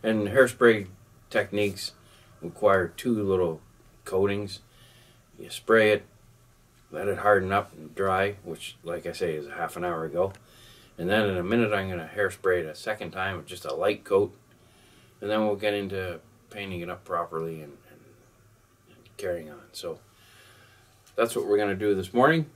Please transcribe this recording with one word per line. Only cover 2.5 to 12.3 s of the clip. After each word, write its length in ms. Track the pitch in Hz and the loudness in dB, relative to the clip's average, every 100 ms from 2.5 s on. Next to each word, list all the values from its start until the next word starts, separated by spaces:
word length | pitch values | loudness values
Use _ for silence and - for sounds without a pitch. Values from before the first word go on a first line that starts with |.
| - 104 98 85 | 0 4 4 2
two 300 | - 123 110 | -2 0 0
little 380 | 98 95 87 80 - _ - - - | 2 2 2 -2 -12 _ -20 -20 -4
coatings. 540 | 95 101 101 101 - - - - - - _ _ - | 0 2 0 -6 -12 -20 -20 -20 -20 -20 _ _ -20
You 100 | - | -16
spray 400 | - - 113 107 | -14 4 6 6
it, 160 | 104 - _ - _ _ _ _ _ _ | 2 -2 _ -20 _ _ _ _ _ _
let 160 | 78 98 | -6 -4
it 100 | 95 | 0
harden 340 | 104 101 95 | 4 4 4
up 220 | 101 101 | -2 -2
and 220 | - 78 - | -14 -16 -4
dry, 400 | 98 92 101 101 | 0 2 0 -4
which, 320 | 87 80 - - | -12 -12 -14 -14
like 240 | 85 87 85 | -10 -8 -8
I 40 | |
say, 220 | 82 87 | -4 -4
is 140 | 78 73 | -4 -8
a 80 | 82 | -8
half 200 | 82 85 | -8 -6
an 80 | |
hour 220 | 87 82 80 | -4 -4 -4
ago. 280 | 82 98 95 - - - - - - | -2 -2 -4 -20 -20 -20 -20 -20 -8
And 100 | 87 | 0
then 180 | 107 104 | 2 2
in 80 | 92 | 0
a 80 | |
minute, 300 | 87 117 110 | 0 2 2
I'm 160 | 101 95 | 0 -2
gonna 220 | 90 82 82 | -6 -8 -2
hairspray 440 | 98 | -2